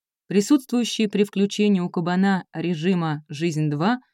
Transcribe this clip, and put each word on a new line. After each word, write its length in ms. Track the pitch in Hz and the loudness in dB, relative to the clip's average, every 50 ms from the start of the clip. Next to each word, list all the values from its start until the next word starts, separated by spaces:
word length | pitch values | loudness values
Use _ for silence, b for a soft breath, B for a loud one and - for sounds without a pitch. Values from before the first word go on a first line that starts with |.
| _ _ _ _ _ _ | _ _ _ _ _ _
Присутствующие 840 | 170 196 202 - 294 302 - - - 247 240 - - - 220 202 | 0 0 4 4 2 2 2 0 -2 -2 -2 -2 -2 -2 -2 0
при 140 | - - 208 | 2 0 0
включении 560 | 202 - 196 196 202 - - 208 208 202 185 | 0 0 -2 -2 -2 0 0 2 2 2 2
у 100 | 175 175 | 0 -2
кабана 560 | - 185 165 175 180 185 190 196 196 180 - - _ | -4 -4 -2 0 0 2 2 2 2 0 -4 -8 _
режима 720 | 160 160 170 180 151 156 185 196 175 165 160 151 147 151 _ | -6 -4 -4 -4 -2 0 0 0 0 0 -2 -4 -6 -8 _
«Жизнь 420 | 151 139 165 175 151 151 156 151 | -8 -4 -4 -2 -2 0 -2 -2
два» 300 | 147 143 165 202 247 254 b b | 0 0 0 0 0 -2 b b